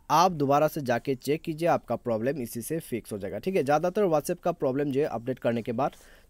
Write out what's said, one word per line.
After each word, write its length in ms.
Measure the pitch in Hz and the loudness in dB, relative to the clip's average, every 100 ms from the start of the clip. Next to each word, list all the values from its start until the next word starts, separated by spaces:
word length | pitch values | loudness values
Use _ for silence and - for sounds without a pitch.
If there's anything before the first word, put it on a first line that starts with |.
| - | 2
आप 220 | 151 185 | 4 4
दोबारा 340 | 156 135 143 156 | 4 4 4 4
से 120 | 160 | 0
जाके 320 | 123 117 - 127 | -2 0 0 -2
चेक 260 | - 160 | -2 -2
कीजिए 260 | 170 156 165 | -4 -2 2
आपका 280 | 131 - 117 | 0 0 -4
प्रॉब्लम 440 | 120 110 123 147 | -2 -2 0 -2
इसी 200 | 117 117 | -6 -8
से 160 | 107 160 | -6 -8
फिक्स 320 | - 113 - | -6 -8 -6
हो 60 | 104 | -8
जाएगा, 200 | 95 101 | -8 -6
ठीक 180 | 190 190 | -2 0
है। 60 | |
ज़्यादातर 400 | 135 151 180 214 | 2 2 2 0
WhatsApp 360 | 196 151 - 175 | 2 2 0 -4
का 120 | 175 | -4
प्रॉब्लम 380 | 165 139 135 147 | -2 -2 0 0
जो 80 | 135 | 0
है 60 | 156 | -2
अपडेट 300 | 113 120 123 | -2 -6 -4
करने 240 | 123 117 | -2 -2
के 100 | 117 | -2
बाद 200 | 117 143 - - - | -2 -4 -6 -20 -20